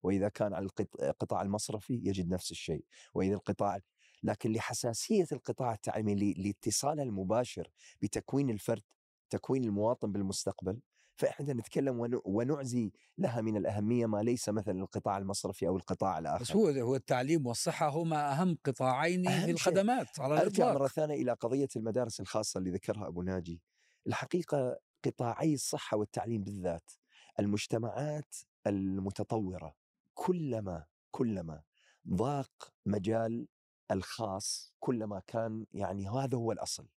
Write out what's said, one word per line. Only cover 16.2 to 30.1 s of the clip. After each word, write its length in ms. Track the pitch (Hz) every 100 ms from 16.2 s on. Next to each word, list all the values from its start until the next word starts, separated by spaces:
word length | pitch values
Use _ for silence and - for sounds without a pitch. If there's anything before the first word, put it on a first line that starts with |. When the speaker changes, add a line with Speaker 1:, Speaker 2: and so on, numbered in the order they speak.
| 80 80
Speaker 2:
بس 80 | 120
هو، 160 | 190 208
هو 280 | 135 117 135
التعليم 520 | - 127 135 165 123
والصحة 420 | 117 - 151 156
هما 420 | 143 165 151 147
أهم 260 | 139 185 160 -
قطاعين 600 | 127 127 127 160 180 180
Speaker 1:
أهم 120 | -
Speaker 2:
في 60 | 165
Speaker 1:
شيء. 80 |
Speaker 2:
الخدمات 680 | 170 - 175 196 254 165 160
على 140 | 135
Speaker 1:
أرجع 100 | 151
Speaker 2:
الإطلاق. 300 | 180 202 156
Speaker 1:
مرة 140 | 139 135
ثانية 280 | - 151 147
إلى 180 | 127
قضية 340 | 117 117 135 139 120
المدارس 440 | 113 110 120 -
الخاصة 380 | 101 110 107 -
اللي 140 | 92
ذكرها 360 | 90 - 107 101
أبو 140 | 87
ناجي. 400 | 90 92 85 85 _ _ _ _ -
الحقيقة 720 | 117 - 180 170 143 127 - _ _ 139
قطاعي 480 | - 120 113 156
الصحة 440 | 143 - 135 - 107
والتعليم 460 | 107 - 98 117
بالذات، 460 | 95 101 90 85 - - _ - - -
المجتمعات 960 | 104 104 - 113 113 101 147 151 147 - - _ 107
المتطورة 1080 | 101 98 95 95 98 104 117 98 90 80 - _ _ _